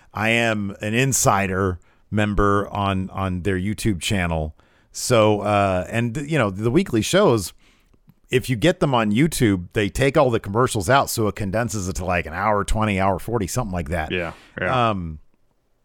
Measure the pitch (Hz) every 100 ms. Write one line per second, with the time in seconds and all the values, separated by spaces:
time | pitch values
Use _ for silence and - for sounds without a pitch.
0 | _ 95 107 117 117 107 101 98 107 113
1 | 135 120 131 101 98 92 98 87 _ _
2 | _ 104 104 101 101 101 101 98 98 95
3 | 95 95 95 90 85 92 95 107 117 87
4 | - 101 87 80 76 - _ _ _ -
5 | - 117 107 104 101 104 98 92 92 110
6 | 120 113 143 160 107 95 117 143 196 113
7 | 104 180 202 113 90 - _ _ _ _
8 | _ _ _ - - 120 160 180 156 123
9 | 107 107 156 - 120 95 87 113 101 -
10 | 135 156 131 113 101 104 127 110 90 135
11 | 117 - 107 - 104 104 117 107 90 90
12 | 92 87 82 85 104 104 98 110 107 95
13 | 95 90 - 117 90 123 110 90 73 85
14 | 78 90 82 - - - 92 127 117 98
15 | 85 76 - _ _ _ _ _